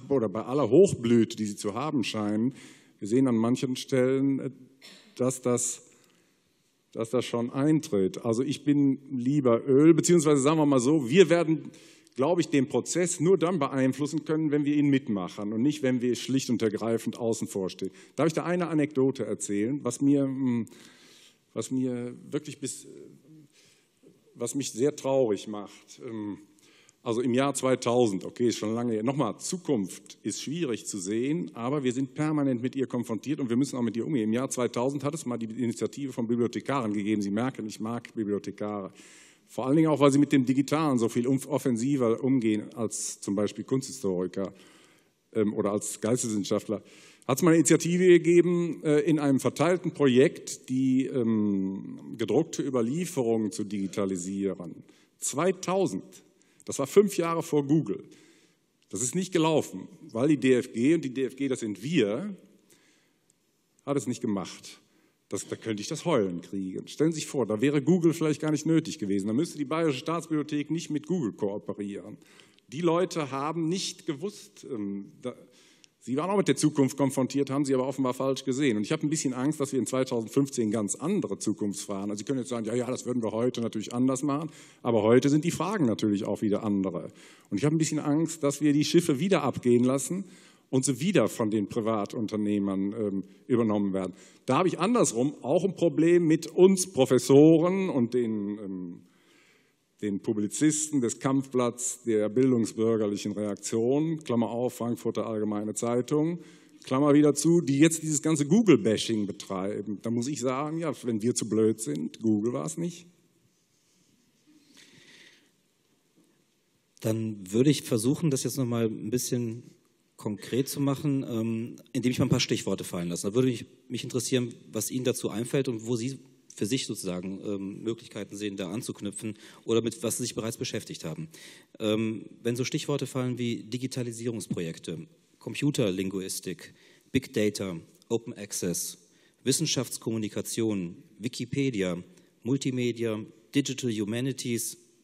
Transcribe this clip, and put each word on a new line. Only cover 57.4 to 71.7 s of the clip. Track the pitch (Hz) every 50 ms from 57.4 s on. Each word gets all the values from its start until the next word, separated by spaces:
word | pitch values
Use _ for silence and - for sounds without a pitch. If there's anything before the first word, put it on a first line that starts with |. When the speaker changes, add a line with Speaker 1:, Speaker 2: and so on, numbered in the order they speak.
| 156
Speaker 1:
vor | - - 147 143
Google. | 135 156 165 143 - - - - - - - - - _ _ _ _ _ _ _ _ _ _ _ _
Das | - 95
ist | 120 127 123
nicht | 175 190 - -
gelaufen, | 175 156 160 160 139 - - - 92 - - - - - - -
weil | 113 127 151
die | 156
D | 131 123 131 127
F | 123 107 - -
G, | 110 120 139 165
und | 165 139
die | 135 120
D | 131 127
F | 120 -
G, | - 139 135
das | 127 -
sind | 120 107 104 92 101
wir, | 135 180 160 110 98 104 131 190 208 190 - - - _ _ _ _ - _ _ _ _ _ _ _ _ _ _ _ _ _ _ _ _ _ _ _ _ _ _
hat | 135 139
es | 139 -
nicht | 127 120 -
gemacht. | - 113 101 95 87 - - - - - - - _ _ _ _ _ _ _ _ _ _
Das, | - 98 -
da | - 113
könnte | - - 113 110 101 101
ich | -
das | 160 151 -
Heulen | 175 165 123 101 95 87 85
kriegen. | 87 - - 98 95 92 92 104 - -
Stellen | - - 147 160 165
Sie |
sich | 156 156
vor, | - - 147 117
da | 98 110 107
wäre | 117 143 143 151 131
Google | 156 180 185 160 170 147
vielleicht | - 160 156 151 -
gar | 160 156
nicht | 156 147 -
nötig | 165 165 160 156 - 87 -
gewesen. | 107 98 98 101 95
Da | 107 110
müsste | 127 170 165 - 151
die | 147
Bayerische | 131 156 160 170 160 139 127
Staatsbibliothek | - - 165 170 165 - 160 151 143 147 147 147 143 -
nicht | 156 165 160 -
mit | 151 143 -
Google | - 180 185 135 101 90
kooperieren. | - - 98 101 104 - -